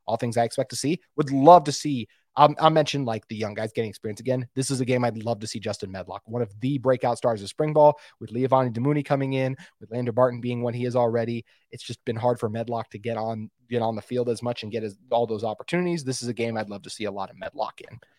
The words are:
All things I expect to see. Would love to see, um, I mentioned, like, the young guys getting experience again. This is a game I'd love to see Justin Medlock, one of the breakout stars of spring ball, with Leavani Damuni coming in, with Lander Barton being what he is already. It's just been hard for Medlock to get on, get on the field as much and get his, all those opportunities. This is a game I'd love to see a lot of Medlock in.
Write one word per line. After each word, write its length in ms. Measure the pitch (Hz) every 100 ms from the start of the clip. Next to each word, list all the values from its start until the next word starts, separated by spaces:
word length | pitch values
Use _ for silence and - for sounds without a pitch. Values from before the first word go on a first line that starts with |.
| -
All 100 | 113
things 180 | 120 113
I 80 |
expect 280 | 117 - -
to 40 | -
see. 240 | 139 175 _ -
Would 160 | 147
love 340 | 135 143 175 147
to 60 |
see, 340 | - 151 131 107 _ _ -
um, 180 | 147 147
I 80 | 160
mentioned, 360 | 160 143 143 123
like, 220 | 110 -
the 80 | 107
young 200 | 107 104
guys 180 | 110
getting 160 | - 110
experience 320 | 101 110 104
again. 260 | 123 127 123 -
This 160 | 131
is 80 | 131
a 60 | 127
game 180 | 127
I'd 140 | 120 110
love 220 | 110 107
to 80 | 107
see 120 | 113
Justin 320 | 104 101 95
Medlock, 300 | 95 90 95 -
one 160 | 120
of 160 | 110 104
the 160 | 131 143
breakout 400 | 131 127 127 117
stars 240 | 127 110
of 80 | 101
spring 240 | - 151
ball, 260 | 151 147 147 - -
with 80 | 113
Leavani 420 | 117 127 131 127
Damuni 320 | 113 135 147
coming 300 | 139 139 135
in, 240 | 135 131 131 - _
with 100 | 107
Lander 220 | 117 120
Barton 260 | 110 127 120
being 220 | 120 120
what 140 | 120 120
he 100 | 123
is 100 | 123
already. 480 | 120 117 117 117 - _ _
It's 120 | 120
just 220 | - 120 -
been 100 | 113
hard 240 | 123 120
for 80 | 113
Medlock 420 | 113 117 113 107
to 80 | 107
get 180 | 117 110
on, 340 | 110 110 110 _ -
get 120 | 120
on 140 | 113 110
the 60 |
field 280 | - 123 123
as 120 | 110
much 220 | 120 120
and 80 | 107
get 120 | 110
his, 140 | 107 98 92
all 160 | 117 117
those 160 | 107
opportunities. 640 | 110 107 - 175 180 170 131
This 160 | 131
is 80 | 120
a 40 |
game 220 | 113 117 113
I'd 140 | 104
love 140 | 101
to 60 | -
see 140 | -
a 80 | 104
lot 180 | 98 95
of 80 | 95
Medlock 440 | 95 - 113 -
in. 180 | - 113 -